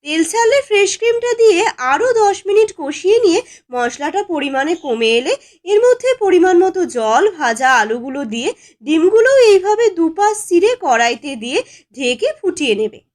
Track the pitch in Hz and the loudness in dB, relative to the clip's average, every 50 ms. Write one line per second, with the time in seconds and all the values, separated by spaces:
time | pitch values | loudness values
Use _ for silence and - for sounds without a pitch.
0 | _ 294 311 320 320 320 - 453 466 440 539 554 554 - 427 403 403 392 - - | _ -4 -2 -2 -2 0 0 0 2 2 2 0 0 0 0 0 0 0 -2 -2
1 | 440 466 466 466 480 480 480 466 453 440 370 339 427 - - - 254 254 277 311 | -2 -2 0 0 -2 -4 0 4 4 4 4 4 0 -2 -4 -4 -2 -2 0 0
2 | 453 523 466 453 427 403 392 - - 381 415 427 440 427 - - 302 269 302 - | 0 0 2 2 2 0 0 -2 -4 0 2 2 2 0 -2 -10 -10 -10 -8 -4
3 | - 370 427 466 480 370 330 427 - - - - _ _ 247 247 240 240 - - | 0 2 2 4 4 2 2 0 -2 -6 -20 -20 _ _ -6 -4 -4 -4 -6 -6
4 | 285 311 339 392 403 392 339 294 269 277 269 262 277 311 359 330 320 277 233 233 | -8 -4 -4 -4 -4 -4 -6 -4 -4 -4 -4 -4 -2 -2 -4 -6 -4 -6 -4 -2
5 | 233 226 226 233 254 330 523 - - _ _ _ _ 339 415 415 480 494 494 494 | 0 0 0 0 0 -2 -6 -6 -8 _ _ _ _ 0 0 2 4 4 2 2
6 | - 508 508 508 427 381 359 359 339 370 370 349 381 381 370 381 349 - - 240 | 0 -2 -2 0 0 2 2 4 4 4 4 4 2 2 0 -2 -6 -4 -4 -4
7 | 220 220 - - 392 427 370 302 285 240 226 226 262 262 262 240 214 220 226 247 | -2 0 2 2 2 0 -2 -2 -4 -4 -2 0 0 2 2 2 2 0 -4 -6
8 | 233 269 262 285 285 220 214 233 247 392 494 _ _ - _ _ 220 262 311 320 | -8 -10 -8 -8 -8 -6 -6 -6 -6 -6 -6 _ _ -20 _ _ -4 0 0 2
9 | 320 381 427 453 453 523 554 539 480 440 403 381 359 403 427 427 466 427 370 330 | 2 4 4 4 4 4 4 4 6 6 4 4 2 0 0 0 0 -2 0 -2
10 | 330 320 330 392 403 427 427 415 - - 359 339 370 453 508 480 370 294 240 226 | -2 -2 0 0 -2 -2 -2 -4 -4 0 0 2 2 2 -2 -2 -2 -2 0 0
11 | 233 240 247 - - 294 269 226 214 240 277 415 - - - - _ _ 202 247 | 0 -2 -2 -6 -10 -12 -12 -10 -8 -4 -4 -4 -4 -6 -18 -20 _ _ _ -6
12 | 277 240 254 - 427 587 622 605 - 370 330 - 294 247 - 208 220 214 - - | -4 -4 -2 -2 -4 -4 -4 -4 -6 -6 -4 -2 -2 -2 -2 -2 -4 -6 -8 -14
13 | _ _ | _ _